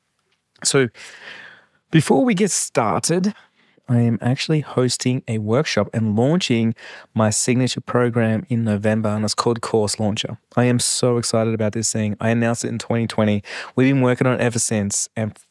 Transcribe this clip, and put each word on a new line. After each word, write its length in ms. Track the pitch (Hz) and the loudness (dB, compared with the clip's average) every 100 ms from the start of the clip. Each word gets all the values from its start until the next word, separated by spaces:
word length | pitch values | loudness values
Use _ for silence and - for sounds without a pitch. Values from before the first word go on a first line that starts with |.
| _ _ _ _ _ _ | _ _ _ _ _ _
So 240 | - 143 123 - - - - - - - _ _ _ | 0 2 0 -4 -20 -20 -20 -20 -20 -20 _ _ _
before 320 | - - 254 | 2 4 4
we 100 | 254 | 2
get 160 | 185 202 | 2 0
started, 840 | - - - 110 95 - 170 190 - _ _ _ _ - | -2 -2 -2 0 0 0 0 0 -2 _ _ _ _ -2
I 100 | 120 | 2
am 180 | 120 113 | 2 0
actually 400 | 120 131 - 156 | 0 -2 0 -2
hosting 640 | 139 - 127 - 127 127 - | -2 0 0 0 -2 -2 -4
a 120 | 110 | -4
workshop 500 | 104 120 156 - 101 | 0 0 0 0 -2
and 200 | 117 110 | 0 0
launching 600 | 104 127 175 - 117 113 113 - - - | 2 2 2 0 0 0 -2 -10 -20 -8
my 160 | 113 110 | 0 0
signature 500 | 107 - 123 127 - | 2 0 2 0 -2
program 640 | - 123 120 117 113 110 - | -2 0 2 2 0 0 -2
in 120 | 117 | -2
November, 460 | 113 104 107 110 110 | 0 0 0 0 0
and 160 | 107 | -2
it's 100 | 107 | -2
called 280 | - - 113 | -2 0 -2
Course 360 | - 113 104 - | 0 0 0 0
Launcher. 380 | 107 107 - 113 _ - | -2 -2 -6 -10 _ 0
I 80 | |
am 140 | 123 120 | 2 2
so 380 | - - 127 120 | 0 0 0 0
excited 380 | 113 113 113 | 0 0 0
about 180 | 110 107 | 0 -2
this 180 | 113 110 | -2 -4
thing. 240 | 113 107 104 | -2 -2 -2
I 80 | 110 | 0
announced 380 | 117 117 117 120 | 2 0 -2 -4
it 20 | |
in 100 | 117 | -6
twenty 280 | - 117 113 | -4 -2 -2
twenty. 360 | - 107 104 - - - - | 0 2 0 -4 -12 -6 2
We've 120 | 131 | 2
been 140 | 139 | 4
working 240 | 127 123 127 | 2 2 0
on 80 | |
it 80 | 123 | 0
ever 160 | 120 117 | 0 -2
since, 500 | - 110 101 - - - | -2 -2 -2 -4 -6 -6
and 220 | 107 - _ | -6 -8 _